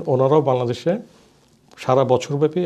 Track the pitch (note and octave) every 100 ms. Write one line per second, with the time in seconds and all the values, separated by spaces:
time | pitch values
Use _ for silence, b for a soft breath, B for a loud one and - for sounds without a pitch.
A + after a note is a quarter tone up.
0 | E3 C3 C3+ D#3 C#3 B2+ B2 A#2+ E3 G#3
1 | b b b b b _ _ - - C3
2 | B2 B2+ - C#3+ D3+ F3+